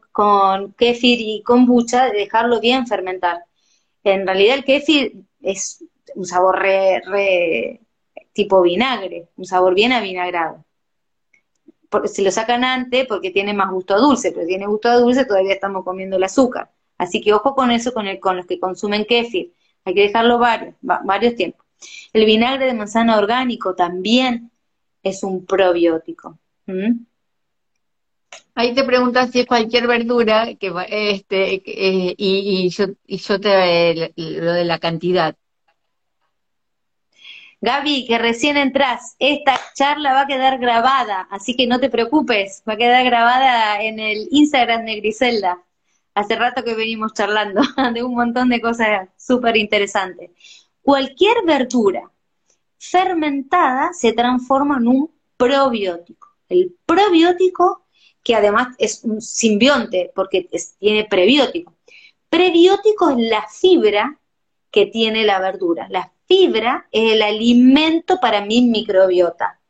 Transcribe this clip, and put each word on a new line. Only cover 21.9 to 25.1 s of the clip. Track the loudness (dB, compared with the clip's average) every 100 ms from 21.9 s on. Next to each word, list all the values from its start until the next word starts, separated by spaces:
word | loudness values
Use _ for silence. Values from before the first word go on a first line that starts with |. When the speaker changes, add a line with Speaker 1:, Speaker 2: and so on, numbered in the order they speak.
| -20 -4
Speaker 1:
El | 2 4
vinagre | 4 2 0 -2
de |
manzana | -2 -4 0 2 2
orgánico | 2 0 -2 -4 -4 -2
también | -4 -4 0 0 0 -4 -10 _ _ _ _ _
es | -8